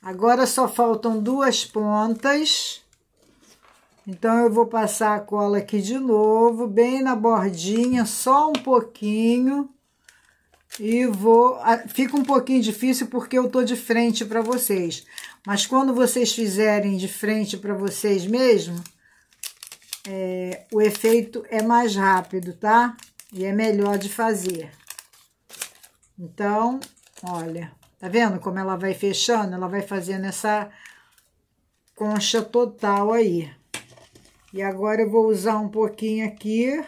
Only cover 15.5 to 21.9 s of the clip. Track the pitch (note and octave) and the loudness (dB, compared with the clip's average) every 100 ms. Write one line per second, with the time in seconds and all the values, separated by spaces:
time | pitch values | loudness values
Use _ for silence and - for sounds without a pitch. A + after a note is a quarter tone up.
15.5 | G3 - C4 C4+ B3 B3 B3 A#3 - A3 | -4 0 2 2 2 2 2 0 0 -2
16.5 | F#3+ G#3+ G#3 G3+ F#3+ F#3 - G#3 A3 G#3 | 0 2 2 0 -2 -4 -6 -4 -2 -4
17.5 | F#3+ G3+ G3 G3 - G#3 G3 F3+ A#3 B3+ | -6 -6 -4 -4 -4 0 0 0 0 4
18.5 | G#3+ E3 E3+ F3 _ _ _ _ _ - | 4 2 -10 -12 _ _ _ _ _ -16
19.5 | - - - _ - - F#3+ F#3 F#3 F3+ | -16 -20 -20 _ -16 -10 -6 -6 -6 -8
20.5 | F3+ - G#3+ G#3+ G#3 A3 A#3 A3+ A#3+ - | -10 -4 2 2 2 2 2 2 -10 -6
21.5 | A3 A3 A#3+ A#3+ | -2 2 2 2